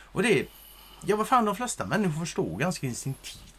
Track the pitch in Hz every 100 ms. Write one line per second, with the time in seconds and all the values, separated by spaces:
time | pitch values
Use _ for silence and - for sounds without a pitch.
0 | - - 233 160 - - - - - -
1 | 156 208 214 254 214 190 240 - 185 165
2 | 196 151 170 - 117 78 185 170 135 113
3 | 135 131 - - -